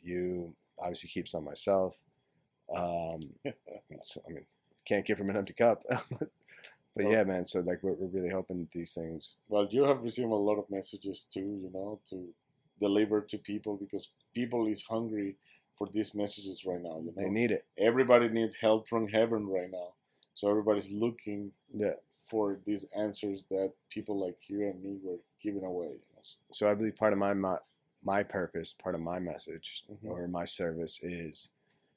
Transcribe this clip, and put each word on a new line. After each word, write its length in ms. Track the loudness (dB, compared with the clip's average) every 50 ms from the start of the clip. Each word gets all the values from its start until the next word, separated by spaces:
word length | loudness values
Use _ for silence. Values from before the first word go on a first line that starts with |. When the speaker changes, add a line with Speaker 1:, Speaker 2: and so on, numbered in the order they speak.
Speaker 1:
you, 520 | -10 -6 -4 -2 -2 -2 -2 -4 -6 -8 -12 _ _ _ _ -8
obviously 300 | -6 -4 -4 -4 -6 -6
keep 200 | -6 -6 -4 -4
some 160 | -4 -6 -6
myself. 560 | -6 -6 -2 0 2 4 4 4 2 -2 -6 -18 _ _ _ _ _ _ _ _ _ _ _ _ -6 -4
Um, 600 | -2 -2 0 0 -2 -2 -4 -6 -6 -8 -12 -12 -10 -10
Speaker 2:
<laughs> 580 | -10 -10 -10 _ -18 -16 -16 -16 -18 -18 -16 -12
Speaker 1:
so, 180 | -12 -10 -10 -10 -12
I 40 |
mean, 140 | -12 -14 -14 _ _ _ _ _ _ _ -4
can't 200 | 0 0 0 2
give 120 | 0 0 0
from 120 | 0 0
an 60 | 0 -2
empty 160 | -2 -2 2
cup. 300 | 4 6 6 6 4 2 -2
<laughs> 40 | -2 -2 -2 -4 -8 -6 -6 -8 -8 _ _ _ -20 -20 -20 -20 -20 _ _ _ -2
But 80 | 0 2
Speaker 2:
Well 80 | 4 6
Speaker 1:
yeah, 100 | 6 6
man, 220 | 4 2 0 0
so, 140 | 0 0 0
like, 240 | 0 0 -2 -2 0
we're, 100 | -2 -2
we're 140 | -2 -2 -4
really 240 | -2 -2 -2 0
hoping 280 | -2 -2 -2 -4 -4 -6
that 100 | -6 -6
these 240 | -6 -8 -6 -6 -6
things 400 | -6 -6 -6 -6 -8 -10 -12 -16 _ _ -2
Speaker 2:
Well, 200 | 2 2 2 2
you 140 | 4 4 6
have 200 | 6 4 4 0
received 280 | -4 -2 -2 0 2
a 40 | 2
lot 220 | 2 4 4 2 2
of 120 | 0 -2
messages 520 | -4 -6 -6 -6 -10 -10 -8 -8 -8 -8 -8
too, 160 | -8 -6 -6 -4 -4 -4 -6 -8
you 60 | -8
know, 280 | -8 -8 -8 -8 -8 -10 -12 -12
to 240 | -12 -10 -10 -12 -14 _ _ _ _ _ _ _ _ 0
deliver 420 | 2 4 4 4 4 4 4 2
to 160 | 0 0 -6 -8
people 400 | -6 -6 -6 -6 -4 -4 -6 -6
because 320 | -6 -6 -6 -8 -8 -10 _ _ _ _ -6
people 320 | -4 -4 -2 0 0 2 0
is 140 | 0 -2 -4
hungry 520 | -4 -4 -2 -2 -2 -2 -2 -2 -4 -6 -8 _ _ _ _ _ _ _ -6
for 100 | -6 -2
these 280 | 0 0 0 0 0
messages 500 | -2 -2 -2 -2 -4 -6 -8 -8 -6 -4
right 160 | -4 -4 -4
now, 180 | -4 -8 -8 -8
you 140 | -8 -8 -6
Speaker 1:
They 100 | -4 -2
Speaker 2:
know? 40 | 0
Speaker 1:
need 200 | 2 2 4 4
it. 140 | 2 0 -2 _ _ 4
Speaker 2:
Everybody 500 | 6 6 8 8 8 10 10 10 8 8
needs 260 | 4 2 2 2 0
help 320 | 2 4 6 6 4 4 0
from 200 | 0 0 0 2
heaven 400 | 4 4 6 6 4 2 0 0
right 220 | -2 -2 -2 -4
now. 240 | -6 -8 -8 -8 -12 _ _ _ _ _ _ -20 -8
So 160 | 0 2 4
everybody's 420 | 4 6 6 4 4 4 2 -2
looking 600 | -2 0 0 0 0 -2 -6 -6 -6 -6 -6 -8 -12 _ _ _
Speaker 1:
Yeah. 220 | -4 0 0 0 0 -2 -6 _ _ -20 -10 -4
Speaker 2:
for 320 | 0 2 2 2 0 -2 -2
these 200 | -2 -2 -2 -4 -6 -4
answers 500 | -2 -2 -2 -2 -2 -4 -4 -4 -6 -6 -2
that 240 | 0 0 0 0 -2 _ _ -12
people 280 | -10 -8 -6 -4 -2 -2
like 300 | -2 -4 -4 -8 -10 -6
you 140 | -4 -2 -2
and 180 | -2 -4 -4 -8
me 140 | -10 -8 -8 -6
were 160 | -8 -8 -8 -10 _ _ _
giving 240 | -6 -6 -4 -4 -4
away. 360 | -4 -4 -4 -4 -6 -8 -12 -16 _ _ -12
Speaker 1:
S-, 220 | -10 -10 -10 -12 _ _
so 180 | -4 0 2 2
I 40 | 4
believe 220 | 4 2 -2 0
part 180 | 2 2 4 4
of 60 | 4
my, 140 | 2 2 2
my, 240 | 2 2 0 0 -2 -4 _ _ _ _ _ _ _ -2
my 200 | 0 2 2 2
purpose, 500 | 0 0 -2 -2 -2 -2 -4 -6 -6 -6
part 220 | -6 -4 -4 -4
of 60 | -2
my 180 | -2 -2 -2 -2
message 640 | -2 -4 -6 -6 -10 -12 -12 -12 -12 -12 -14 -14 -14 -16
Speaker 2:
Mm-hmm. 160 | -16 -12 -10 -8
Speaker 1:
or 180 | -6 -6 -4 -4
my 180 | -4 -2 -2
service 540 | -2 -2 -2 -2 -2 -2 -2 -2 -2 -2 -2 -4
is 460 | -4 -6 -6 -8 -8 -8 -10 -10 -12 _ _ _ _ _ _ _ _ _